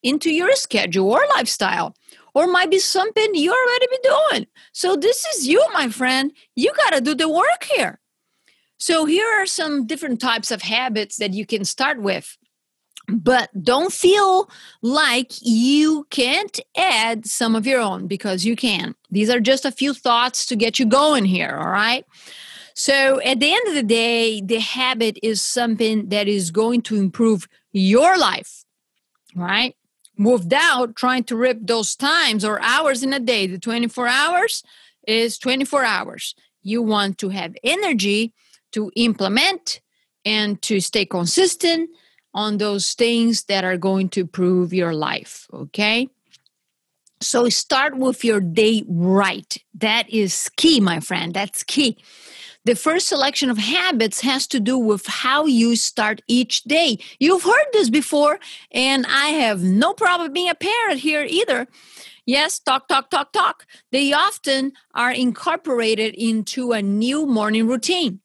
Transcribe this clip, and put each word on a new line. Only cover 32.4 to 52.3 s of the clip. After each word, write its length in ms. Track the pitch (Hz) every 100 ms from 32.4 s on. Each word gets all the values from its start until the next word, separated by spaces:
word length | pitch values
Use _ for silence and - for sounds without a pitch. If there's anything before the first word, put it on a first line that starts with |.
| 214
or 160 | 208
hours 400 | 226 269 311 254
in 120 | 269
a 60 | 277
day. 280 | 233 226 190
The 100 | 180
twenty-four 500 | 233 233 233 247 240
hours 560 | 262 302 359 453 - _ - - _ -
is 320 | 220 233 -
twenty-four 440 | 254 262 269 285
hours. 520 | 247 190 - - - - _ _
You 220 | 190 226
want 340 | 220 208 196 185
to 120 | 196
have 260 | 196 170 -
energy 680 | 240 359 403 240 196 208 226 _ _ _ _
to 180 | 220 214 -
implement 840 | 233 - 190 220 349 381 - - _ _ _ _
and 380 | 208 214 208 202
to 180 | - 202
stay 260 | 175 220 190
consistent 840 | 185 175 - 370 - 339 330 330 - _ _ _ -
on 220 | 214 208
those 360 | 208 202 -
things 500 | - 233 233 233 220
that 200 | - 196
are 140 | 185 185
going 320 | 190 190 185
to 120 | -
improve 500 | 180 - 180 180 175
your 220 | 180 170
life, 540 | 156 156 - - - -
okay? 580 | - 143 - 208 226 262 _ _ - _ _ _ _ _ _ _ _
So 300 | - 247 240
start 480 | - - 269 294 269
with 260 | 262 233
your 160 | 233 214
day 440 | 180 165 214 220 -
right. 720 | 170 175 190 190 196 - - _
That 340 | 156 214 226 226
is 380 | 220 196 - - -
key, 220 | 320 285
my 200 | 190 165
friend. 340 | - 180 165
That's 300 | 175 202 -
key. 340 | - - 269 220 _ - -